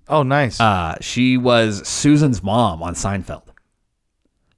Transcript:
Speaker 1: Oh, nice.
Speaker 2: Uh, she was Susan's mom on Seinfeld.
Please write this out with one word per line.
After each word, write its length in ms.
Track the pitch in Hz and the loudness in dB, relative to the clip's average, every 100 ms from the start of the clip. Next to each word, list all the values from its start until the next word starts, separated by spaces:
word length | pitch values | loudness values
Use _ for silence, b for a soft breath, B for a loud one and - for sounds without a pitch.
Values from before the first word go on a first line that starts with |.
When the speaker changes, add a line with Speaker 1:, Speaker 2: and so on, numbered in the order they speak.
| - | -4
Speaker 1:
Oh, 160 | 151 | -2
nice. 380 | 131 143 127 - | 0 0 0 0
Speaker 2:
Uh, 360 | 113 95 82 85 | 2 2 -2 -6
she 380 | - 123 127 127 | -8 0 2 2
was 500 | 123 117 113 101 - | 2 2 2 -2 -6
Susan's 540 | - 143 147 151 104 | -2 2 4 4 0
mom 400 | 95 113 110 82 | 0 0 0 -2
on 100 | 85 | -8
Seinfeld. 520 | 87 98 98 - 76 - _ _ _ _ _ _ _ _ _ _ | -6 -4 -4 -6 -12 -16 _ _ _ _ _ _ _ _ _ _